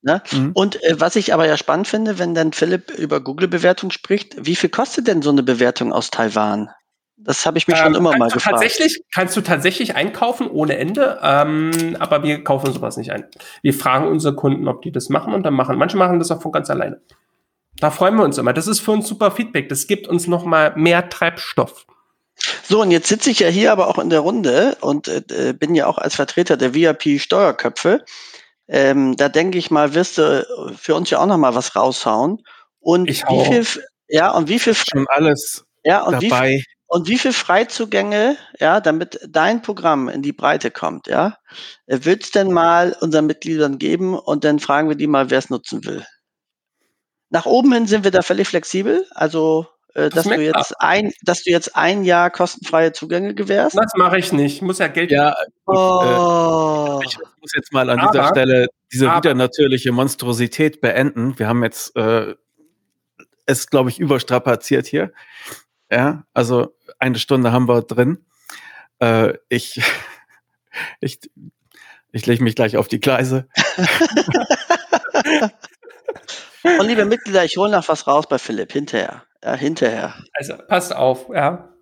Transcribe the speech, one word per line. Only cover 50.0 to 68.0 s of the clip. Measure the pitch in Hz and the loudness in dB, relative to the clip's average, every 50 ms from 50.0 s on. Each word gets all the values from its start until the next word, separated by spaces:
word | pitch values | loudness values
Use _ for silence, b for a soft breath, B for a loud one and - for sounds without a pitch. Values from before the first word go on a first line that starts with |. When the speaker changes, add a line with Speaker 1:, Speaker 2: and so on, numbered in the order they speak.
| 151 | -2
Speaker 3:
Das | 151 | 0
Speaker 1:
dass | 156 170 165 | 0 0 0
Speaker 3:
ist | 202 | 0
mir | 226 | 0
Speaker 1:
du | - 151 156 | 0 0 0
Speaker 3:
klar. | 156 - | 0 -2
Speaker 1:
jetzt | - - - - | -2 -4 -4 -2
ein, | - 160 175 202 214 202 - _ | 0 2 2 2 0 -2 -6 _
dass | - - 175 - | -2 -2 -2 -2
du | - 180 | 0 0
jetzt | 170 170 - - - | 0 0 0 -2 -2
ein | - 156 170 196 208 196 | 0 0 0 0 0 2
Jahr | 180 175 175 175 175 | 4 4 4 4 2
kostenfreie | - - 180 175 - - - - - 160 165 160 | 2 0 -2 -2 -2 -12 -8 -2 2 2 2 2
Zugänge | 160 - 156 156 170 175 196 202 208 | 0 -4 -8 -4 -4 -4 -4 -4 -6
gewährst. | 196 202 190 202 202 247 311 - | -6 -4 -2 0 2 2 2 2
Speaker 3:
Das | 196 220 220 220 | 0 0 0 2
mache | 185 180 180 180 185 | 2 2 4 4 2
ich | 175 - | 0 0
nicht. | 190 143 143 143 143 - | 0 2 0 0 -2 -4
Muss | 190 185 185 - | -4 -4 -2 -2
ja | 190 | -2
Geld | 156 135 165 170 175 | -2 0 -2 0 2
Speaker 2:
Ja, | 143 143 147 147 143 - - - _ _ _ | 2 4 4 2 2 0 -8 -8 _ _ _
gut, | - 190 | 0 2
Speaker 1:
Oh. | 190 185 185 185 185 180 165 170 175 175 175 170 170 165 165 165 160 160 156 156 151 147 147 143 139 | 4 4 4 4 2 2 2 2 2 2 2 2 2 2 2 2 2 0 0 0 -2 -2 -2 -4 -4
Speaker 2:
äh, | 135 | -4
ich | - - - - - _ _ | -6 -8 -12 -14 -20 _ _
muss | - 147 - | -18 -8 -8
jetzt | 151 - - | -8 -8 -2
mal | 143 135 127 127 | -2 0 0 2
an | 123 120 | 2 2
dieser | 165 208 214 135 139 | 2 2 2 4 2
Speaker 3:
Aber, | 147 | 4
Speaker 2:
Stelle | - 143 131 131 131 127 123 123 _ _ _ _ | 4 2 4 4 4 2 2 0 _ _ _ _
diese | - 127 135 127 | -2 0 2 2
Speaker 3:
aber | 135 170 165 | 2 2 2
Speaker 2:
widernatürliche | 165 139 127 127 123 - - 147 135 131 123 - 131 | 2 2 2 0 0 2 2 2 2 2 0 0 0
Monstrosität | 120 123 135 139 - - 127 123 120 113 120 117 - - 156 151 151 - | 0 0 0 0 -2 -4 -4 -4 -2 -2 -2 -4 0 0 0 0 0 0
beenden. | - 120 95 123 135 143 143 120 117 131 127 - | -2 0 0 2 0 0 -2 -2 -4 -4 -2 -4
Wir | 113 107 | -2 0
haben | 120 123 | 0 0
jetzt, | 120 113 - - - - _ | 0 -2 -4 -8 -14 -8 _
äh, | 120 110 110 117 113 107 104 - _ _ _ _ _ _ _ _ _ _ _ _ _ _ _ _ _ - _ _ _ _ | -2 0 0 0 0 -2 -4 -12 _ _ _ _ _ _ _ _ _ _ _ _ _ _ _ _ _ -20 _ _ _ _
es, | - 135 127 - - | -2 -2 -2 -2 0
glaub | - 139 127 123 | 2 2 2 2
ich, | 120 - | -2 -4
überstrapaziert | 175 139 139 123 - - 123 123 - 135 120 113 - - 139 131 131 | 0 0 0 0 0 0 -2 0 2 2 0 0 0 -2 0 0 0
hier. | - - 151 180 180 B B B B B B B B B B B _ _ _ _ _ | -2 -4 -4 -4 -4 B B B B B B B B B B B _ _ _ _ _
Ja, | 110 120 131 143 160 156 - _ _ | 0 0 0 0 -2 -4 -12 _ _
also | 123 120 117 127 120 123 - _ _ _ - - _ | -2 0 2 2 0 0 -2 _ _ _ -20 -8 _
eine | 131 127 123 117 | -2 -2 -2 -4
Stunde | - - 143 131 123 117 | -2 0 0 2 2 2
haben | 117 127 127 117 | 2 2 2 4
wir | 123 120 | 2 2
drin. | 117 - 117 - | 0 0 0 0